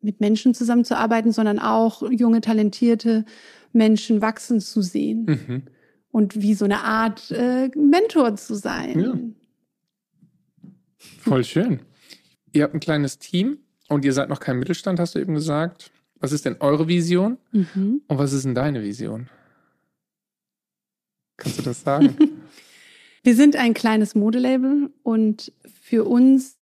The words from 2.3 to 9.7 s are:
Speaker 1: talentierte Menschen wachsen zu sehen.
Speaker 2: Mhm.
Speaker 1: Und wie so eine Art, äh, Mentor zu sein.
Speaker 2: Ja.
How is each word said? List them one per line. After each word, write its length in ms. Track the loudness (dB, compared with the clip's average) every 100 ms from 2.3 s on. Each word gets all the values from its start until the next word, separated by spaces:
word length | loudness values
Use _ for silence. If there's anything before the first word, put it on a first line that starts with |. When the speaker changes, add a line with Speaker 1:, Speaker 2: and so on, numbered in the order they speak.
| 2
Speaker 1:
talentierte 840 | 2 0 0 0 2 2 0 -2 -2 -12 -20 -20 _
Menschen 480 | 2 4 2 2 0
wachsen 400 | 0 -4 -4 -4
zu 200 | -2 -4
sehen. 440 | -2 -2 -4 -4 -2
Speaker 2:
Mhm. 380 | -4 -4 -10 -10 _ _ _ _
Speaker 1:
Und 300 | 0 0 0
wie 120 | 0
so 100 | 0
eine 180 | 0 -2
Art, 460 | -2 -2 -2 -4 -10
äh, 380 | -4 -2 -2 -4 2
Mentor 600 | 4 4 2 2 0 0
zu 180 | -8 -8
sein. 440 | -6 -8 -4 -2
Speaker 2:
Ja. 140 | -2 -4 -8 -14 _ _ _